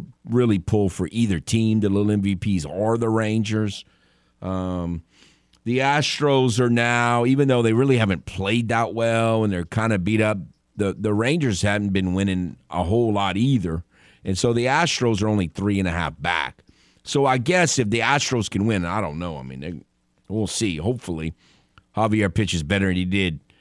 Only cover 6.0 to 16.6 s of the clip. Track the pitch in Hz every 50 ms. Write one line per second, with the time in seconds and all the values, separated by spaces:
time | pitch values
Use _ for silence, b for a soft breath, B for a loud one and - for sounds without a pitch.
6 | 139 - - - 143 143 139 135 131 127 110 120 123 120 120 120 120 120 120 120
7 | 120 120 120 120 120 123 135 139 143 135 127 123 117 113 110 117 135 139 131 120
8 | 113 98 95 78 - - - 95 95 98 110 120 117 104 117 113 117 95 95 113
9 | 117 117 113 113 113 113 113 110 110 107 98 87 85 - - 110 110 113 110 95
10 | 87 98 110 107 110 107 107 98 87 - - _ _ _ _ - 104 98 90 -
11 | 101 110 104 104 113 127 156 175 147 127 101 90 - 104 101 104 104 101 95 98
12 | 92 92 90 95 98 98 92 92 90 85 - - _ - 76 85 90 82 104 117
13 | 120 113 104 101 101 98 90 98 120 135 139 117 87 87 80 80 87 _ b b
14 | b b b b b 95 95 92 - 120 120 117 120 127 135 156 175 160 - -
15 | 123 120 113 95 104 107 107 104 92 80 - - 95 101 101 98 95 90 82 85
16 | 85 76 76 - 69 85 87 82 71 64 - _